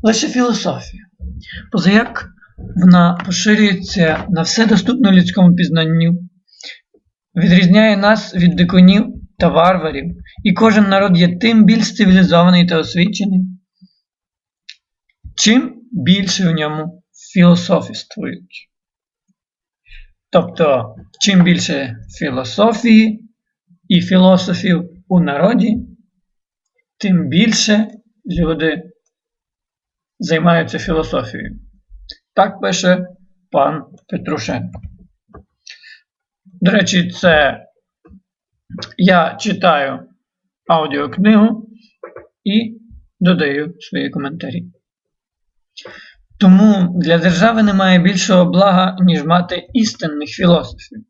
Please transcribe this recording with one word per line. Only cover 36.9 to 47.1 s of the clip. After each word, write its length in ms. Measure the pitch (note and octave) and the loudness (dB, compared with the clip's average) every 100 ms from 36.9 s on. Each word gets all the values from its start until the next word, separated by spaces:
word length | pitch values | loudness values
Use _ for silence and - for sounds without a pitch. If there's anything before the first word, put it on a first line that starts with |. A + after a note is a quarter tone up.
| F#3 F3 | -2 -4
це 520 | - F#3 D#3 C#3 - - _ _ _ _ - _ _ _ _ _ - - - | -2 2 2 2 -2 -14 _ _ _ _ -20 _ _ _ _ _ -16 -16 -2
я 380 | F3+ F3+ D#3+ - | 2 2 0 -4
читаю 600 | A3 F3 F#3+ D3+ C#3 C3 - _ _ _ _ _ _ | -8 -2 0 0 -2 -8 -14 _ _ _ _ _ _
аудіокнигу 1000 | E3 D#3 C#3+ C#3+ - G3+ A3 G#3+ - - - _ _ - - - _ | -2 -2 -6 -8 -2 2 4 4 0 -10 -20 _ _ -20 -20 -20 _
і 360 | - G#3 A3+ - _ - _ _ | -4 -4 -4 -12 _ -20 _ _
додаю 560 | F3+ F3+ D3+ C#3 D#3 F3 | -2 0 -2 -4 -8 -12
свої 300 | - - C#3 | -12 -8 -8
коментарі. 600 | C3+ C#3 E3 C#3 - - _ _ _ _ _ _ _ _ _ _ - - - - _ _ _ | -8 -10 -10 -12 -12 -14 _ _ _ _ _ _ _ _ _ _ -20 -20 -20 -20 _ _ _
"Тому 600 | F#3+ F#3 G#3+ G3+ F3 F3 | 4 6 6 2 0 -2
для 160 | D#3 | 0